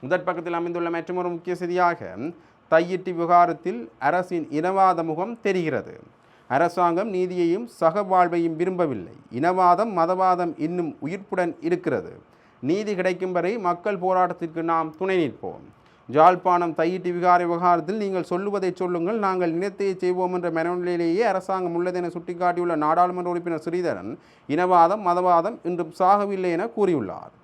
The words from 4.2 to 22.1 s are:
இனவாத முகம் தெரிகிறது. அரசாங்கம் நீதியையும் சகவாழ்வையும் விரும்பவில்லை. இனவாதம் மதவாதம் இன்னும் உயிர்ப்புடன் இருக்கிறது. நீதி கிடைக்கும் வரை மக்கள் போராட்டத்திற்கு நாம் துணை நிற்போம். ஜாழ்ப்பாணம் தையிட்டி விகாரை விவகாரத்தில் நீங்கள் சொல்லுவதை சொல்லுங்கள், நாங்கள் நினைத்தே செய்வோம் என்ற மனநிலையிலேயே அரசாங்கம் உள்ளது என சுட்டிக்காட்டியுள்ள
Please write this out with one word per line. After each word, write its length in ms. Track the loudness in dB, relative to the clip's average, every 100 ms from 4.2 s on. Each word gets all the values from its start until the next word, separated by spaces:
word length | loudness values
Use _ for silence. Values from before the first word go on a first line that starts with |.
| -2 -4 -4
இனவாத 520 | -2 -2 4 4 4
முகம் 360 | -2 -4 -6 -4
தெரிகிறது. 580 | -2 0 0 -2 -6 -16 -20 _ _ _ _
அரசாங்கம் 680 | 2 2 2 0 2 -2
நீதியையும் 540 | -2 -2 0 0 0 -4 0
சகவாழ்வையும் 720 | 0 2 0 2 4 2 -2 0
விரும்பவில்லை. 580 | -2 0 -2 -2 -8 -16 -12
இனவாதம் 580 | -2 0 4 4 4 2 0
மதவாதம் 560 | 0 2 2 2 -2 -4
இன்னும் 400 | -4 -4 -4 -6
உயிர்ப்புடன் 560 | -8 -10 -8 -2 -2 -2
இருக்கிறது. 580 | -2 -2 0 -4 -4 -16 -20 _ _ _
நீதி 360 | -2 -2 -2 -2
கிடைக்கும் 360 | -2 -2 -2
வரை 260 | -2 -2 -2
மக்கள் 400 | -2 -2 -2 -2
போராட்டத்திற்கு 640 | 0 2 2 0 -8 -6
நாம் 360 | -2 0 -2 -4
துணை 200 | -2 0 0
நிற்போம். 400 | -4 -12 -12 -18 -20 _ _ -4
ஜாழ்ப்பாணம் 640 | 6 6 6 2 2 2 0
தையிட்டி 340 | -2 0 -4 -2
விகாரை 200 | 4 4
விவகாரத்தில் 600 | 4 0 2 2 0 -4
நீங்கள் 260 | -2 -4
சொல்லுவதை 480 | -2 -4 -2 -2 -4 -2
சொல்லுங்கள், 420 | -4 -2 -2 0
நாங்கள் 360 | 0 0 0 -2
நினைத்தே 400 | -4 -4 -4 -2
செய்வோம் 360 | -2 0 -2
என்ற 180 | -2 -2
மனநிலையிலேயே 680 | -2 -2 -2 -2 -2 0 2
அரசாங்கம் 540 | 2 0 -2 -4 -2
உள்ளது 240 | -2 -2 -2
என 100 |
சுட்டிக்காட்டியுள்ள 680 | -4